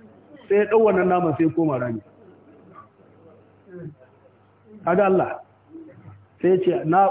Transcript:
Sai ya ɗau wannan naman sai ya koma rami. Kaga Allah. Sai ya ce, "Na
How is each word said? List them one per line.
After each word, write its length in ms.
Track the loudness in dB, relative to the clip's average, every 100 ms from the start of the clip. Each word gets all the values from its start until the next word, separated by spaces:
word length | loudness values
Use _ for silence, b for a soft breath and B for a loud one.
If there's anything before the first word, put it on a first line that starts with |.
| -20 -20 -20 -12 -2
Sai 60 | 0
ya 80 | 2
ɗau 180 | 2 4
wannan 220 | 2 2
naman 240 | 0 0 0
sai 80 | 0
ya 60 | 0
koma 240 | -2 -2
rami. 220 | -6 -8 -12 -20 -20 -20 -20 -20 -20 -20 -20 _ _ _ -20 -20 _ _ -20 -18 -18 -20 -20 _ _ _ _ _ -20 -8 -2
Kaga 200 | 0 2
Allah. 340 | 0 -2 -8 -18 _ _ -20 -20 -20 -20 -20 _ _
Sai 80 | 0
ya 80 | 0
ce, 260 | 0 -2 0
"Na 240 | 2 2